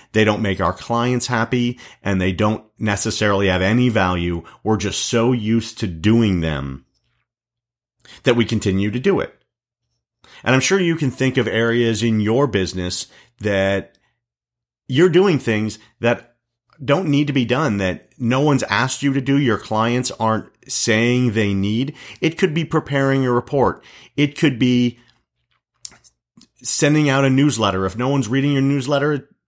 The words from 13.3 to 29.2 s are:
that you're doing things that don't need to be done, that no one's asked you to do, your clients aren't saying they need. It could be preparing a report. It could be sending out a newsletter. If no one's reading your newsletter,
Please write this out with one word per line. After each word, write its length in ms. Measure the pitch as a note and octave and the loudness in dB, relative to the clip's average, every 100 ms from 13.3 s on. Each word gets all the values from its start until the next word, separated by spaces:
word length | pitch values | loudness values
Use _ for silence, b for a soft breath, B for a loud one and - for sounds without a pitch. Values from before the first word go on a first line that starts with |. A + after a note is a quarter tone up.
| - | -8
that 580 | G#2 G2 G2 G2 F#2 _ _ _ _ _ _ _ _ _ - | -2 0 0 -2 -6 _ _ _ _ _ _ _ _ _ -4
you're 200 | C3 F3+ | 2 4
doing 300 | E3 G3 D3+ | 6 4 2
things 400 | - G#2+ G#2+ - b b | 0 -2 -2 -6 b b
that 340 | A2+ - - _ _ _ _ - | -2 -2 -6 _ _ _ _ -10
don't 240 | B2 D3 F3+ | -2 0 2
need 180 | C#3+ D3 | 0 0
to 60 | |
be 120 | C3+ | 0
done, 320 | A#2 B2 D#3 G2+ | 0 0 0 0
that 320 | F#2+ F2+ _ - | -2 -4 _ -6
no 220 | A#2 C3 | -2 0
one's 220 | D3+ C#3 | 2 2
asked 380 | - G2+ B2+ - | 0 -2 -2 -2
you 100 | C#3 | -2
to 80 | C#3 | -2
do, 180 | C3 C#3 | 0 2
your 200 | C3+ G2+ | 2 0
clients 520 | - G#2+ A2+ B2 B2+ | -2 -2 0 0 -4
aren't 380 | - A2 A2 - _ - | -2 -2 -2 -4 _ -10
saying 680 | - - A2 A#2+ B2 B2 | -4 0 2 2 2 2
they 200 | G#2+ G#2 | 0 0
need. 420 | G2 G2+ A2 C3+ - B B | 0 0 -2 -4 -8 B B
It 180 | D#3+ E3 | -4 0
could 160 | F3+ | -2
be 100 | D#3 | 0
preparing 600 | D#3+ D#3+ D3+ C#3+ C3+ C3+ | -2 -2 -2 0 0 2
a 80 | C3 | 2
report. 520 | A#2+ - C#3+ G#2+ - B B B - | 0 0 0 0 0 B B B -2
It 220 | C#3+ - | -2 0
could 200 | D#3 A#2+ | 0 2
be 400 | B2 B2 A#2+ - b b _ _ _ _ _ _ - - - _ _ _ _ _ | 2 2 0 -2 b b _ _ _ _ _ _ -20 -20 -20 _ _ _ _ _
sending 460 | - - D3 D3+ D3 | -8 -2 2 2 2
out 160 | C3+ | 2
a 60 | C3+ | 2
newsletter. 560 | C3 D3 A2 G#2 F#2+ F#2+ | 4 2 2 0 0 -2
If 100 | G2 | -2
no 120 | B2+ | -2
one's 200 | C#3 A2 | 0 0
reading 240 | C3+ C#3+ | 0 0
your 100 | C#3+ | 0
newsletter, 680 | C3+ C#3+ B2+ C#3+ D3 C#3+ | 0 -2 -2 0 0 -2